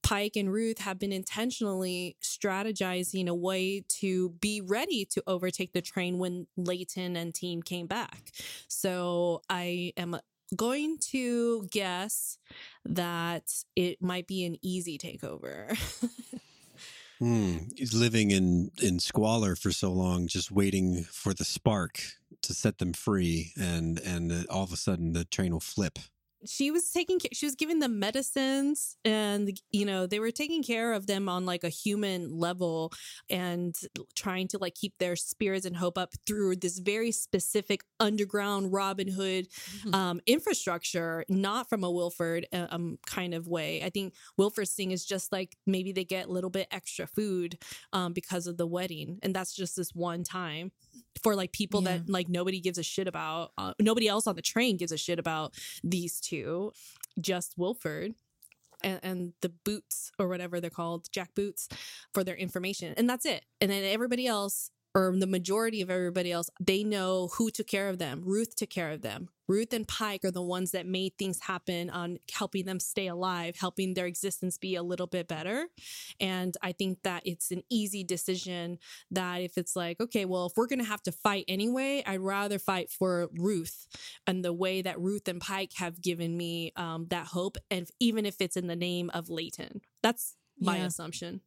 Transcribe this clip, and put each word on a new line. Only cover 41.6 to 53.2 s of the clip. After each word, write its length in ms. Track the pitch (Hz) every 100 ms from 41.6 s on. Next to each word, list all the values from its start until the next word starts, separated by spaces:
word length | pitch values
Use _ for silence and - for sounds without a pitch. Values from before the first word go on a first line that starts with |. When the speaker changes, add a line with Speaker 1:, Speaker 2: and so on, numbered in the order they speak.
| 240
Speaker 1:
from 120 | 220
a 80 | 180
Wilford, 560 | 175 175 - 170 170 -
uh, 140 | 180 175
um, 280 | 170 170 - -
kind 260 | - 180
of 140 | 165 170
way. 340 | 170 151 160
I 60 | 165
think 260 | 202 190 - - -
Wilford's 380 | 202 214 196
thing 160 | - 190
is 140 | 185 -
just, 260 | 190 -
like, 240 | 190 185 - -
maybe 240 | 190 185
they 140 | 190
get 220 | 180 185 180
a 20 |
little 200 | 180 185
bit 180 | 185 -
extra 360 | 190 - - -
food, 520 | - 214 180 175 180 - - -
um, 180 | 196 175
because 340 | 175 - 180 175
of 120 | 175
the 80 | 170
wedding, 520 | 175 185 156 147 180
and 120 | -
that's 200 | 190 180 -
just 180 | 180 -
this 180 | 175
one 280 | 175 175 170
time 480 | 170 185 170 156 185 _ _ 254 _ -
for, 120 | 226
like, 160 | 202 185
people 280 | - 202 208
that, 200 | 185 175 165
Speaker 3:
Yeah. 60 |
Speaker 1:
like, 160 | 185 175
nobody 320 | 175 180 190
gives 160 | 180 175
a 40 |
shit 260 | 160 - 185
about. 440 | 170